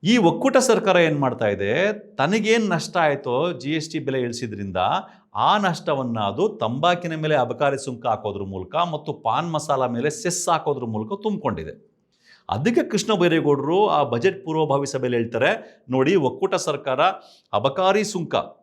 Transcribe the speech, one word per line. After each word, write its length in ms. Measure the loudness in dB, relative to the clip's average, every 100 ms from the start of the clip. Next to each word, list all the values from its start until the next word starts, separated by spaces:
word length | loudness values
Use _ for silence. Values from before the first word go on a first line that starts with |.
| 4
ಈ 60 | 4 4
ಒಕ್ಕೂಟ 280 | 4 4 4
ಸರ್ಕಾರ 380 | 4 2 4 4
ಏನ್ 240 | 4 4
ಮಾಡ್ತಾ 240 | 0 0 0 0
ಇದೆ, 140 | 0 2 0 -2 -10 -2
ತನಗೇನ್ 480 | 0 2 2 2 2
ನಷ್ಟ 280 | -2 -2 0
ಆಯ್ತೋ 380 | 2 2 0 0 0 -4
ಜಿ 100 | -4 -4
ಎಸ್ 140 | -4
ಟಿ 80 | -6
ಬೆಲೆ 200 | -4 -2
ಇಳಿಸಿದ್ರಿಂದ 580 | -2 -4 -8 -6 -6 0 0 0 -4 -20 _ -2
ಆ 220 | 2 2 2
ನಷ್ಟವನ್ನ 540 | -2 -4 -2 -2 -2 -2
ಅದು 260 | 0 -2 0
ತಂಬಾಕಿನ 520 | -4 0 2 2 -2 -4
ಮೇಲೆ 120 | 0 2
ಅಬಕಾರಿ 360 | 0 0 0 0 -6
ಸುಂಕ 200 | -6 -2
ಹಾಕೋದ್ರ 320 | -2 -2 -6 -8
ಮೂಲಕ 220 | -8 -6 -2 -2
ಮತ್ತು 200 | -4 -8
ಪಾನ್ 380 | -6 -2 -2 -2
ಮಸಾಲ 320 | -6 -2 0 0
ಮೇಲೆ 240 | 0 -2
ಸೆಸ್ 400 | -2 -4 -4 0
ಹಾಕೋದ್ರ 360 | 0 0 -4 -4 -4
ಮೂಲಕ 260 | -6 -6
ತುಂಬಿಕೊಂಡಿದೆ. 500 | -4 -4 -4 -4 -8 -14 _ _ _ _ _ -20 _
ಅದಕ್ಕೆ 340 | -2 2 2 0
ಕೃಷ್ಣ 220 | -2 -2 2
ಬೈರೇಗೌಡರು 680 | 4 4 2 0 2 2 2
ಆ 160 | 2
ಬಜೆಟ್ 420 | 0 2 0 -2 -6
ಪೂರ್ವಭಾವಿ 420 | -2 0 0 0
ಸಭೆಯಲ್ಲಿ 260 | -4 -2 0
ಹೇಳ್ತಾರೆ, 300 | -2 2 2 0 -6 -20 -4
ನೋಡಿ 260 | 0 4 4
ಒಕ್ಕೂಟ 400 | 2 0 -2 -2
ಸರ್ಕಾರ 460 | -2 -4 -4 2 2 0 -12 _ _
ಅಬಕಾರಿ 500 | 0 0 2 2 2
ಸುಂಕ 320 | 0 -4 -2 -2 -2 -12